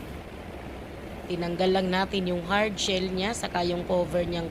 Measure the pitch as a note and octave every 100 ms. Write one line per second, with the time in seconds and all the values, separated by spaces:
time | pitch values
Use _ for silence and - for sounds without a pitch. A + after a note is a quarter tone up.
0 | - - - - - - - - - -
1 | - - - F3 F3 F3 F#3 F#3+ F#3 F#3
2 | F#3+ G3+ F3+ F3+ E3+ G3+ G#3+ F#3+ - F#3
3 | F#3 F#3 G3 A#3 G3 F3+ F3 F3 E3+ F3+
4 | E3+ F3 E3+ E3+ E3